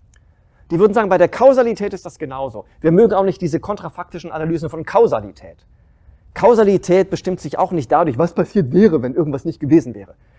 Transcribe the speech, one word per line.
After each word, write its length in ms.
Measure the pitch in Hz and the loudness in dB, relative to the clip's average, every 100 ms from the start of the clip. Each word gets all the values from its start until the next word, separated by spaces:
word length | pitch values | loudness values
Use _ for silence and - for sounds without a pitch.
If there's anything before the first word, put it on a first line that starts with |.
| _ _ _ _ _ _ _ | _ _ _ _ _ _ _
Die 100 | 170 | 0
würden 140 | 208 | 2
sagen, 140 | 214 208 | 2 0
bei 100 | 180 | 2
der 120 | 175 | 2
Kausalität 640 | - 254 262 240 214 202 | 4 4 4 2 -2 -8
ist 120 | 196 175 | -10 -14
das 140 | - | -14
genauso. 460 | 147 131 135 110 - _ | -12 -10 -10 -12 -18 _
Wir 100 | 160 | 0
mögen 220 | 170 233 | 4 4
auch 100 | 196 | 2
nicht 160 | 196 - | -2 -2
diese 200 | 175 151 | -6 -6
kontrafaktischen 720 | - 202 165 - 175 180 170 | -6 -10 -12 -16 -16 -16 -12
Analysen 380 | 156 160 165 151 | -8 -6 -4 -6
von 140 | 165 | -10
Kausalität. 840 | 156 196 233 123 101 90 92 82 _ _ _ _ _ _ _ - | -2 2 2 0 -6 -16 -20 -20 _ _ _ _ _ _ _ 0
Kausalität 720 | 196 233 208 190 - 180 190 | 4 4 4 2 2 2 2
bestimmt 300 | 165 - 180 | -4 -6 -8
sich 180 | 156 - | -8 -6
auch 140 | 180 | -4
nicht 200 | 175 120 | -4 0
dadurch, 280 | 151 170 120 | 0 0 0
was 140 | 170 | -2
passiert 380 | - 170 214 139 | -2 -2 -2 0
wäre, 300 | 175 214 160 | 4 4 2
wenn 140 | 123 131 | -2 -2
irgendwas 280 | 151 135 | -4 -4
nicht 160 | 170 - | -8 -8
gewesen 360 | 143 160 127 101 | 2 2 2 -8
wäre. 180 | 95 _ _ | -20 _ _